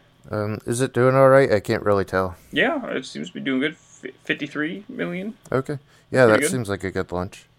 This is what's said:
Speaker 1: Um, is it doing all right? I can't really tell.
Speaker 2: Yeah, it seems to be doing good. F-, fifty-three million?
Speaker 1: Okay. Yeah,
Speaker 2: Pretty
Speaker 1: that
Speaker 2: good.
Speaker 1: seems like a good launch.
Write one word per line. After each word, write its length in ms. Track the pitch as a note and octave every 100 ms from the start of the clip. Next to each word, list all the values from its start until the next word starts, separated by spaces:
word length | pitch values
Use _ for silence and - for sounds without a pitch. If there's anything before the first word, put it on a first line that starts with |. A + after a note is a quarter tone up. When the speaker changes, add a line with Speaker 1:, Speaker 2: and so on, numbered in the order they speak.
| _ _ -
Speaker 1:
Um, 280 | G#2+ G#2 G#2+ -
is 140 | A#2
it 120 | C3+
doing 220 | A#2+ B2+
all 140 | C3 C3+
right? 220 | C3+ C3+
I 80 | G2+
can't 220 | - A2
really 220 | G#2 G2+
tell. 320 | F#2 F#2 F#2 F2+ -
Speaker 2:
Yeah, 340 | C#3 A3+ D#4 -
it 140 | B2+ C3
seems 220 | C#3+ D#3
to 60 |
be 60 | C#3+
doing 200 | C#3 C3
good. 120 | D3+
F-, 400 | E3+ _ - - -
fifty-three 600 | - D#3 C#3+ D3 D3+ F#3+ -
million? 480 | - E3+ F3+ G#3 - -
Speaker 1:
Okay. 280 | C3 C#3 C#3+ _ _ -
Yeah, 140 | B2+ A#2+
Speaker 2:
Pretty 60 |
Speaker 1:
that 80 | G#2+
Speaker 2:
good. 80 | D3+
Speaker 1:
seems 180 | B2+ G#2
like 160 | G2
a 60 | F#2+
good 180 | F#2 F2+
launch. 360 | F2 F#2 - _